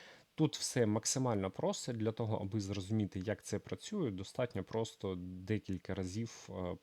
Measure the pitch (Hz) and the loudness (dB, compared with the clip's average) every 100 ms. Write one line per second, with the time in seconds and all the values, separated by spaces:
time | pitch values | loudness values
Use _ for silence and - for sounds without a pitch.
0 | - - - - 156 - - 135 110 107 | -18 -20 -8 2 2 2 0 4 4 4
1 | - 131 127 107 95 - 180 202 - 120 | 2 2 2 2 2 0 0 0 -2 0
2 | 110 113 110 110 101 107 98 101 92 110 | 0 0 0 0 0 0 0 -2 2 2
3 | 101 95 92 104 - 104 - 104 - 208 | 2 0 -2 -2 -2 -4 -2 -8 -4 -2
4 | 143 92 95 - 127 98 90 113 113 - | 0 -2 -6 -2 -2 -2 -2 0 -2 -2
5 | 101 92 90 92 95 107 - 92 - 92 | -4 -2 -4 -6 0 0 2 -4 -2 -2
6 | 92 101 113 - - 95 90 87 | -2 -2 -4 -6 -10 -4 -4 -4